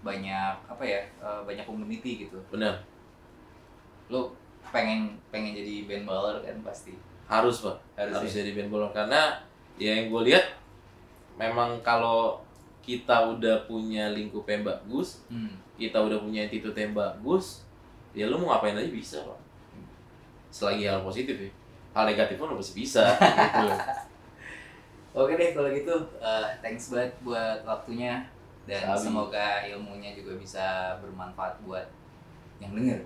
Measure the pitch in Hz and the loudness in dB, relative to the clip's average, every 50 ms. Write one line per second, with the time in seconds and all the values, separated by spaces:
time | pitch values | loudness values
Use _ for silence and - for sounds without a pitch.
0 | - 104 98 95 98 98 98 95 95 95 95 95 - - 104 - 139 120 101 101 | -6 -6 -6 -6 -6 -4 -2 -2 0 -2 -2 -4 -8 -16 -10 -6 -4 -2 -2 -2
1 | 98 - - - - 107 104 104 101 101 101 101 98 - 107 107 107 104 113 113 | -2 -6 -14 -12 -8 -8 -8 -8 -8 -8 -10 -10 -8 -8 -8 -8 -6 -6 -8 -6
2 | - 127 117 107 101 98 92 95 95 - - 110 110 104 95 92 - - - - | -6 -6 -6 -6 -8 -12 -12 -14 -14 -8 -4 0 0 0 0 -2 -8 -16 -20 -20
3 | - - - - - - - - - - - - - - - - - - - - | -20 -20 -20 -20 -20 -20 -20 -20 -20 -20 -20 -20 -20 -20 -20 -20 -20 -20 -20 -20
4 | - - 120 127 127 127 - - - - - - - - - 117 113 110 110 110 | -12 -4 -2 -2 -2 -2 -6 -12 -20 -20 -20 -20 -20 -2 0 0 2 2 2 0
5 | 107 104 - - - - - 107 107 107 104 104 101 104 104 104 101 101 101 101 | 0 -2 -4 -10 -16 -10 -6 -6 -6 -4 -6 -6 -8 -8 -8 -8 -8 -6 -6 -6
6 | 101 101 95 95 101 104 104 107 - - - 110 107 107 101 - - - 92 - | -4 -4 -2 0 0 0 -2 -4 -6 -8 -10 -10 -10 -10 -12 -12 -14 -18 -18 -18
7 | - - - - - - 107 110 117 123 117 - - 98 85 - - - - - | -20 -20 -20 -20 -6 2 4 6 6 6 4 2 -2 -4 -4 -4 -10 -16 -6 -4
8 | 104 104 104 104 107 104 98 104 98 101 101 104 101 101 104 104 104 104 - 104 | -4 -2 0 -2 -2 0 -2 -2 -2 -2 -2 -4 -4 -2 0 0 0 0 0 -2
9 | 107 110 135 151 156 147 - - - - - - - - - - 104 107 107 113 | 0 4 4 4 4 4 2 -2 -10 -18 -20 -20 -20 -20 -10 -2 0 2 2 2
10 | 113 110 110 113 113 123 151 185 185 - - - - - - - - - - - | 0 0 0 2 6 8 8 8 8 6 -2 -12 -18 -20 -20 -20 -20 -20 -20 -20
11 | - - - - - - - - 113 113 117 117 120 120 120 117 - 120 117 117 | -20 -20 -20 -20 -20 -20 -8 -2 -2 0 2 2 2 2 0 -2 2 2 4 4
12 | 117 117 113 113 113 110 110 - - - - - - - - - - - 123 123 | 4 6 6 6 4 4 2 -2 -8 -18 -20 -20 -20 -20 -20 -18 -8 -6 -6 -6
13 | - - 120 117 113 113 113 110 113 113 110 110 107 - 117 110 110 110 110 107 | 4 6 6 6 6 4 2 2 4 4 4 4 2 -2 -6 -4 -4 -2 -2 -2
14 | 107 104 104 104 107 104 98 104 - - 104 104 104 98 92 - - 101 117 139 | 0 -2 -2 -2 -6 -6 -6 -8 -4 -2 -2 0 0 -2 -4 -4 -6 -6 -2 -2
15 | - - - - - - 120 117 110 107 95 92 - - - - 113 110 - 113 | -2 -4 -6 -16 -16 -12 -8 -8 -8 -8 -8 -12 -18 -20 -10 -6 -6 0 2 4
16 | 107 107 104 107 104 107 107 107 104 104 - 107 107 110 104 107 107 104 107 107 | 4 4 2 0 -2 -2 -4 -4 -4 -2 -4 -6 -6 -6 -4 -4 -4 -2 0 0
17 | 101 92 - 101 107 131 170 190 190 - - - - - - - - - - - | 0 0 -2 -4 0 2 2 2 2 -2 -14 -16 -18 -20 -20 -20 -20 -20 -20 -20
18 | - - - 104 104 110 135 165 175 160 127 - - 107 101 107 - - - 110 | -20 -14 -6 -2 0 0 0 0 4 4 4 4 4 2 2 0 -2 -4 -4 -6
19 | - - - - - - - - - - - - - - - - - - - - | -10 -8 -10 -10 -10 -10 -14 -16 -18 -20 -20 -20 -20 -20 -20 -20 -20 -20 -20 -20
20 | - - - - - - - - - - - - 104 101 101 104 101 101 95 95 | -20 -20 -20 -20 -20 -20 -20 -20 -20 -18 -10 -2 0 2 2 2 2 2 2 0
21 | 95 95 95 113 131 139 131 104 98 98 - - - - - - - - - 104 | 0 -2 -4 -4 -2 -2 -4 -6 -6 -12 -12 -16 -20 -20 -20 -20 -20 -6 0 2
22 | 110 107 104 101 107 - 95 - 151 160 143 - 95 - - 95 - - - 120 | 4 4 6 4 2 2 2 -4 -4 -4 -4 -6 -6 -8 -8 -8 -6 2 6 8
23 | - - - - 196 165 - - - - - - 110 - - - - - - - | 8 8 8 8 8 8 8 8 4 6 6 4 4 4 2 2 0 -4 -4 -6
24 | - - - - - - - - - - - - - - - - - - - - | -6 -12 -18 -20 -20 -20 -20 -18 -16 -16 -16 -16 -18 -20 -20 -20 -20 -20 -20 -20
25 | - - - - 135 139 160 165 175 170 165 151 143 139 139 143 143 165 170 160 | -20 -8 2 4 4 4 6 4 4 4 4 2 2 2 2 0 0 0 0 0
26 | 147 - - - 117 110 110 110 107 - - - - 113 110 113 - - 127 123 | 0 -4 -10 -6 -2 0 0 0 0 -2 -4 -6 -8 -8 -8 -8 -8 -4 -2 -2
27 | 123 127 123 - 127 123 117 113 113 110 110 107 - 110 110 104 - - 117 117 | -2 -2 -4 -8 -6 -4 -2 -2 0 -2 -2 -4 -4 -4 -4 -4 -4 -8 -6 -4
28 | 123 123 123 127 127 - - - - - - - - - 98 98 95 98 98 104 | -4 -4 -4 -4 -6 -10 -16 -20 -20 -20 -20 -20 -10 -6 -4 -4 0 0 0 0
29 | 110 110 110 107 104 104 104 104 104 104 101 101 101 101 101 101 104 101 101 101 | 0 0 0 0 -2 -2 -2 -2 0 0 0 -2 -2 -6 -8 -10 -10 -12 -12 -12
30 | 101 101 101 101 95 95 92 92 95 - - 95 92 92 90 92 92 92 92 92 | -12 -12 -14 -12 -12 -12 -12 -12 -12 -10 -8 -4 -2 -2 0 -2 -2 -4 -6 -6
31 | 98 95 92 92 92 90 92 - 95 92 90 - 104 95 92 92 90 - - - | -10 -14 -12 -12 -12 -12 -8 -6 -6 -6 -6 -8 -10 -8 -8 -8 -8 -10 -16 -20
32 | - - - - - - - - - - - - 104 101 101 107 123 127 113 98 | -20 -20 -20 -20 -20 -20 -20 -20 -20 -20 -18 -14 -12 -8 -4 0 0 0 0 0
33 | - | -6